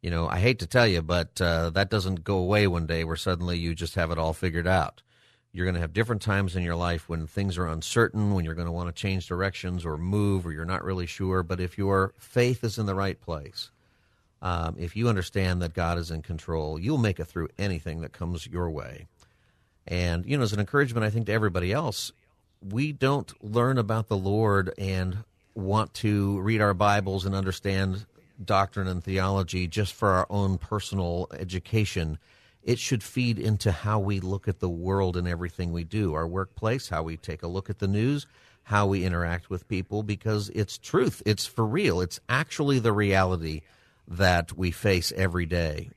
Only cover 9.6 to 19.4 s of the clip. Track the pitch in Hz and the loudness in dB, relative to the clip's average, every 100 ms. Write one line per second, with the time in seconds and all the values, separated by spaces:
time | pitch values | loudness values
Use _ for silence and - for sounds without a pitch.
9.6 | 90 90 82 76 87 104 101 95 87 76 | -6 -4 -4 -4 -2 0 2 0 -2 -6
10.6 | 82 92 - 92 87 - 95 92 82 90 | -4 -4 -4 -4 -4 -4 0 0 0 -2
11.6 | 90 - 98 98 95 - - - 123 127 | -4 -2 2 4 2 -2 -4 2 2 2
12.6 | 117 104 104 95 98 - - 80 71 - | -2 -2 -2 0 -2 -4 -6 -8 -8 -12
13.6 | - _ _ _ _ _ _ _ - 87 | -14 _ _ _ _ _ _ _ -4 -2
14.6 | 82 - 85 104 120 104 87 - 92 90 | -2 -4 -6 -2 0 0 0 0 2 2
15.6 | 87 80 85 87 82 80 - 82 - 80 | -2 0 0 0 -2 -8 -6 -8 -4 -4
16.6 | 76 78 95 151 113 92 80 - 80 - | -2 -4 -2 2 2 0 -4 -4 -6 -4
17.6 | 98 87 82 80 80 - 85 87 - 87 | -4 -2 -4 -8 -8 -8 -6 -6 -6 -4
18.6 | 87 78 67 - 80 _ _ _ | -4 -4 -10 -14 -18 _ _ _